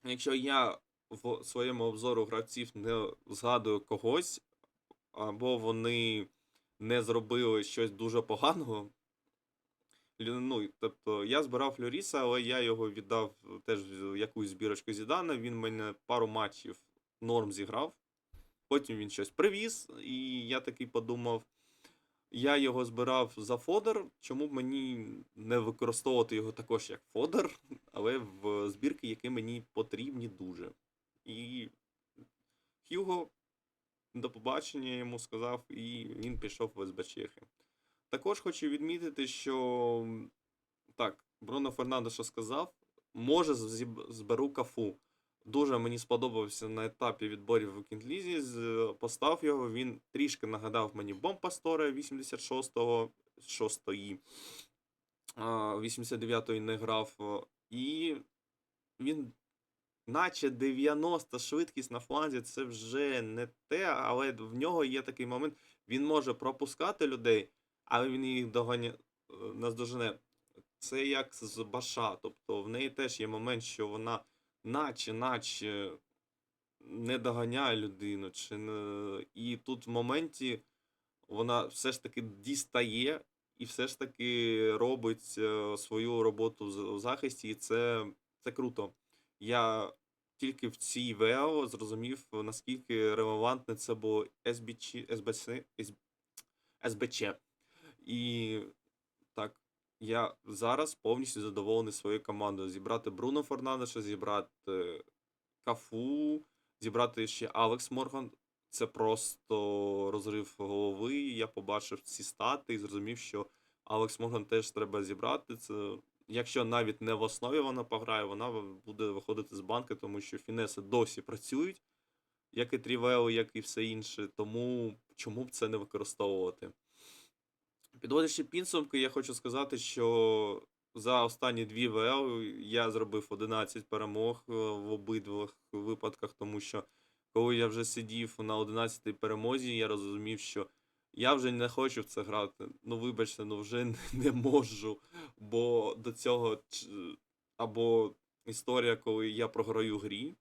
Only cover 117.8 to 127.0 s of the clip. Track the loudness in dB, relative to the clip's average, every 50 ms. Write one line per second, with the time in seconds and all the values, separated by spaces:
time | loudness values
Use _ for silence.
117.8 | -2 -2 -2 -2 0 0 0 0 0 -2 -4 -4 -4 -4 -4 -4 -6 -6 -12 -14
118.8 | _ -14 -6 -2 -2 0 0 -2 -2 -2 -2 -2 -2 -6 -8 -10 -4 -2 -2 -2
119.8 | -2 -4 -8 -8 -6 -6 -6 -6 -8 -8 -10 -10 -8 -6 -2 -2 -2 -2 -4 -8
120.8 | -4 2 4 4 4 4 0 -10 -8 -8 -10 -10 -6 -2 0 0 0 0 -2 -8
121.8 | _ _ _ _ _ _ _ _ _ _ _ _ _ _ -2 -2 0 0 0 -2
122.8 | 0 0 0 2 4 6 6 6 6 6 4 2 2 0 _ -8 -6 -4 -2 -2
123.8 | -2 -2 -2 -6 -6 -8 -6 -6 -6 -6 _ -4 -4 -2 -2 -2 0 0 0 0
124.8 | -2 -4 -4 -8 _ _ _ -10 -8 -6 -6 -6 -6 -6 -2 -2 0 0 0 -2
125.8 | -4 -4 -4 -4 -4 -4 -2 _ 0 2 2 2 0 -2 -2 _ -12 -14 -14 _
126.8 | _ _ _ _